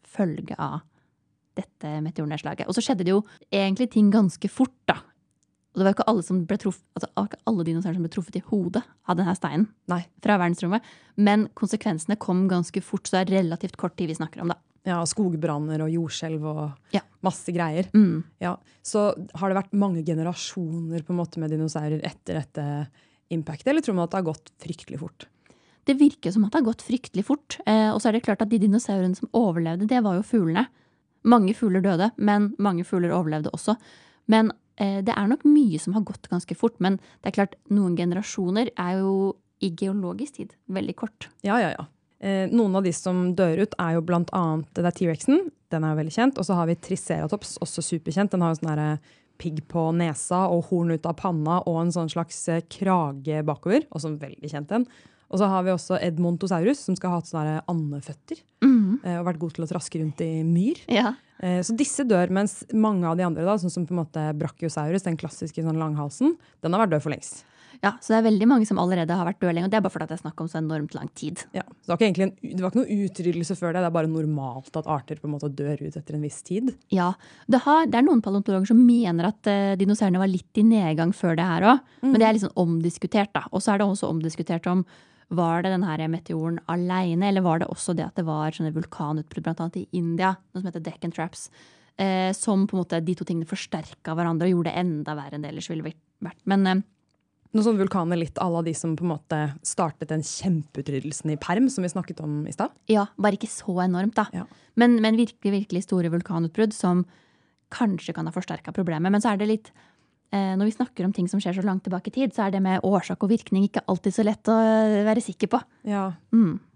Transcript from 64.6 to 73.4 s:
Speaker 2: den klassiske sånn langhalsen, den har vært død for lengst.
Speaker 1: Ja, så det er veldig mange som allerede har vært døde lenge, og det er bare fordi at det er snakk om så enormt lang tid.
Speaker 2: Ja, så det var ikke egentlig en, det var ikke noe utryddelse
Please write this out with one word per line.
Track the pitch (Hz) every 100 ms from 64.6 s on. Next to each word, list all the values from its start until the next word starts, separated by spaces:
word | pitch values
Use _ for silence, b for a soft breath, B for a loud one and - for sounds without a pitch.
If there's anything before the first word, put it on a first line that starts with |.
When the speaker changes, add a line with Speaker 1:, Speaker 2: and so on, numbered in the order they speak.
| 165 156 151 185
Speaker 2:
den | 185 160
klassiske | 165 - 165 156
sånn | 165 156
langhalsen, | 160 151 147 - 277 330 b b
den | -
har | 185 220
vært | 156
død |
for | 151 143
lengst. | - - - B B B
Speaker 1:
Ja, | 202 233
så | -
det | 220
er | 226
veldig | 214 226
mange | 269
som | 214 196
allerede | 175 180 160
har | 175 170
vært | 196
døde | 180
lenge, | 170 170
og |
det | 214
er |
bare | 190
fordi | 202 160
at |
det | 160
er |
snakk | 156 -
om | 160
så | 160
enormt | 156 160 147 -
lang | 139
tid. | - 151 170 -
Speaker 2:
Ja, | -
så | - -
det | -
var | 175
ikke | 220
egentlig | 175
en, | 190 190 - 185
det |
var | 180
ikke | 220
noe | 262 208
utryddelse | 196 190 175 170